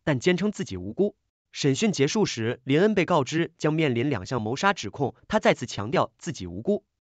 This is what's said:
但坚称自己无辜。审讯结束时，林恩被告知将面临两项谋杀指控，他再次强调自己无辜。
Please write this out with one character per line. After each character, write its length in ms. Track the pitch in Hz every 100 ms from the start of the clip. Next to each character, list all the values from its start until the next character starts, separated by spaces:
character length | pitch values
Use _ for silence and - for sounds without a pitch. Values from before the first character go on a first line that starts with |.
但 160 | - 135
坚 160 | 180 180
称 160 | 208
自 100 | -
己 140 | - 92
无 160 | 92
辜。 240 | 117 202 - _ _ _
审 240 | - 143
讯 160 | 135 220
结 160 | 165 139
束 180 | 226
时， 360 | 185 - 110 127
林 180 | - 143
恩 140 | 214
被 100 | 202
告 200 | 170 175
知 260 | 127 156 170 -
将 160 | 156
面 220 | 156 156 117
临 140 | 139
两 140 | 120
项 160 | 92 127
谋 140 | 107
杀 180 | 135 196
指 180 | 202 101
控， 260 | - 127 - -
他 140 | 214
再 140 | 220
次 120 | - 127
强 240 | - 104
调 220 | 165 120 _
自 120 | -
己 160 | 143 90
无 160 | 90
辜。 220 | 120 202 - _ _